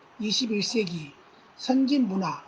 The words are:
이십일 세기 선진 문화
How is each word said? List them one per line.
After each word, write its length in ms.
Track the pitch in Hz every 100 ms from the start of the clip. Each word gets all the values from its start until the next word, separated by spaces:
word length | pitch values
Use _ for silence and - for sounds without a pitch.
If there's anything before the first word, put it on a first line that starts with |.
| - -
이십일 420 | 214 196 233 208
세기 500 | - 226 180 170 143 - - - - -
선진 500 | - 262 262 285 208
문화 380 | 190 165 -